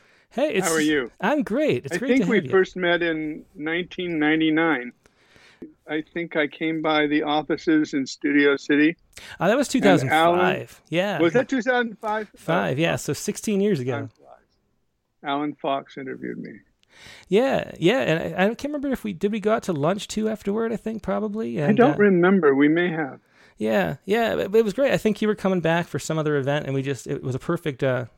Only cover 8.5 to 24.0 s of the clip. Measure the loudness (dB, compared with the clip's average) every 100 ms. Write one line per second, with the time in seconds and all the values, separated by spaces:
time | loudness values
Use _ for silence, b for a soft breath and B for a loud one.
8.5 | 2 2 2 2 0 _ -20 B B 2
9.5 | 2 2 2 4 4 4 4 4 4 2
10.5 | 0 -6 -16 _ -2 -2 0 2 2 0
11.5 | -2 0 0 0 -4 -6 -4 -6 -10 -2
12.5 | -2 0 0 0 -2 -4 -6 -6 -6 -2
13.5 | 0 2 0 -2 -4 -8 -14 -20 -20 _
14.5 | _ _ _ _ _ _ _ -4 -2 -4
15.5 | -4 -4 -4 -6 -12 -12 -10 -10 -10 -12
16.5 | -16 _ _ B B B B B 2 2
17.5 | 0 -4 0 2 2 2 0 -2 0 0
18.5 | 0 -6 -6 -4 -4 -6 -4 -4 -2 0
19.5 | 0 -2 -2 0 -2 -4 -4 -4 -4 -4
20.5 | -4 -2 -4 -6 -8 -4 -4 -4 -6 -6
21.5 | -2 2 6 4 6 4 6 6 6 6
22.5 | 6 4 4 0 -2 -6 -10 b b b
23.5 | b 0 0 0 -4